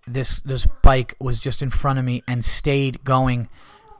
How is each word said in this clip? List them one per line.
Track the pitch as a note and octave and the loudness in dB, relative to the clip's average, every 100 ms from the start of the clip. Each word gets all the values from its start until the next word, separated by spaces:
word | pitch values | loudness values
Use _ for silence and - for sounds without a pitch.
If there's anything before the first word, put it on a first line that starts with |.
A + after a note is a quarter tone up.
| - | -10
this, | B2 B2+ - | -6 -4 -6
this | C3+ B2+ - - | -6 2 2 8
bike | D3+ C3 A#2+ - | 8 8 0 -8
was | C3 A#2 | -6 -4
just | C#3 - | -4 -6
in | C3+ | -4
front | - C#3+ C3+ | -2 -2 -2
of | |
me | B2+ B2 - | -2 -6 -6
and | B2 | -4
stayed | A2+ - - C#3 C3+ B2 | -2 -2 -2 -2 -2 -4
going | C3 C3 C3 B2 A#2 - - - - - | -2 0 0 -2 -6 -12 -20 -20 -20 -4